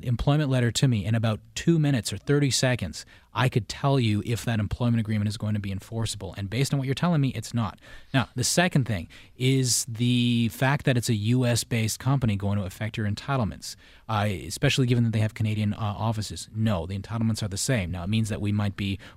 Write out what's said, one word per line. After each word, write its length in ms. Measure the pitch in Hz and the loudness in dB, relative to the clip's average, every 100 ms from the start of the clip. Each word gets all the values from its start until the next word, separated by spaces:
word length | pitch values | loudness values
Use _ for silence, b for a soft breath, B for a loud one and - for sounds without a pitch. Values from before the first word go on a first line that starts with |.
employment 480 | 127 117 143 147 143 | -4 0 2 2 2
letter 200 | 127 120 | 2 2
to 160 | - 139 | 2 2
me 180 | 113 | 2
in 120 | 95 113 | 0 0
about 240 | 113 107 - - | 0 -2 -6 -2
two 240 | - 165 | 2 4
minutes 320 | 143 127 - | 4 2 -2
or 40 | 101 | -4
thirty 320 | - 143 143 | 0 2 2
seconds, 560 | - 131 123 85 - - B B | 2 2 0 -2 -8 -14 B B
I 140 | 113 123 | 0 2
could 200 | 123 - | 2 -2
tell 300 | - 143 139 | -2 2 4
you 240 | 113 104 | 4 2
if 200 | 101 113 | 0 -2
that 160 | - 113 | -2 0
employment 400 | 101 - 120 117 | 0 0 2 2
agreement 280 | 104 107 107 | 0 0 0
is 80 | 101 | -2
going 180 | 107 | -2
to 60 | 104 | -2
be 120 | 98 | -4
enforceable. 600 | 95 - 113 113 101 92 - | -8 -6 -6 -4 -6 -10 -8
And 100 | 98 | -4
based 240 | 110 139 | -2 0
on 60 | 139 | 0
what 80 | 131 | -2
you're 80 | |
telling 260 | 135 175 156 | 0 2 2
me, 100 | 135 | 2
it's 220 | 113 - | -2 -4
not. 280 | 117 107 - B B B | -2 -2 -6 B B B
Now, 140 | 135 - 127 | -2 -2 -2
the 80 | |
second 400 | - - 180 147 117 | 0 2 4 2 0
thing 220 | 98 - B B - | -2 -6 B B -2
is 480 | 127 135 123 - - | 2 2 2 0 -2
the 600 | 110 123 123 120 117 113 | 0 2 4 4 4 2
fact 360 | - 135 143 - | 2 0 2 2
that 100 | 123 | 0
it's 120 | - | 2
a 60 | |
U 300 | 107 107 127 | 0 2 2
S 200 | 120 113 | 2 0
based 340 | - 117 110 - | 0 -2 -2 -2
company 380 | 131 139 117 98 | 0 2 2 0
going 200 | 101 101 | 0 -2
to 80 | |
affect 320 | 90 - 107 - | -4 -6 -6 -2
your 100 | 104 | -2
entitlements, 640 | 107 - 135 98 - - - B B - | -4 -2 -2 -2 -6 -12 -16 B B -4
uh, 200 | 107 104 90 78 | 0 0 -2 -8
especially 400 | - 143 - 123 | -2 0 2 2
given 160 | 120 | 4
that 80 | 117 | 2
they 60 | 110 | 2
have 160 | 107 | 0
Canadian, 400 | - 107 107 104 | 0 -2 0 -2
uh, 40 | 104 | -2
offices. 680 | 107 101 110 107 104 - - | -4 -2 -2 -2 -6 -10 -8
No, 320 | 107 110 92 87 | -2 0 0 -2
the 100 | 98 | -6
entitlements 460 | - 113 113 107 | -6 -2 -2 -2
are 60 | 107 | -4
the 100 | 98 | -4
same. 320 | - 123 87 | 0 0 -2
Now, 140 | 87 | -4
it 40 | 90 | -2
means 200 | 110 107 | 0 0
that 120 | 110 | -2
we 120 | 104 | 0
might 240 | 104 104 - | 0 0 -2
be 240 | 98 95 B | -4 -4 B